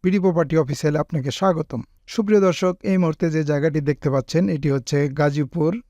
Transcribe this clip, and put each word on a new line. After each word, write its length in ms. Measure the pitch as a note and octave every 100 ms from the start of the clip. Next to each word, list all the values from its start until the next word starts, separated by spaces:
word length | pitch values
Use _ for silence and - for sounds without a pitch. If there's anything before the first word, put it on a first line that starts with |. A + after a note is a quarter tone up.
বিডি 160 | F#3 G3
প্রপার্টি 360 | F#3 E3+ D3+ D#3+
অফিসিয়ালে 420 | C3+ C#3+ D#3 D3+
আপনাকে 320 | D#3 D#3 C3+
স্বাগতম। 500 | - F#3+ E3 D#3 B2 A2+ _ _
সুপ্রিয় 340 | - G#3 G#3+
দর্শক, 320 | F#3+ E3 F#3 F3+
এই 140 | - F#3+
মুহূর্তে 280 | E3+ D#3 E3+
যে 140 | D#3
জায়গাটি 360 | D3 D3 D#3 D3+
দেখতে 280 | C#3+ C#3+ D3+
পাচ্ছেন, 400 | C3+ B2+ D#3+ G3
এটি 200 | D#3+ C#3+
হচ্ছে 400 | C3+ A#2+ C#3+ C#3+
গাজীপুর 720 | C#3 D3 C#3+ C#3 E3+ D#3 A3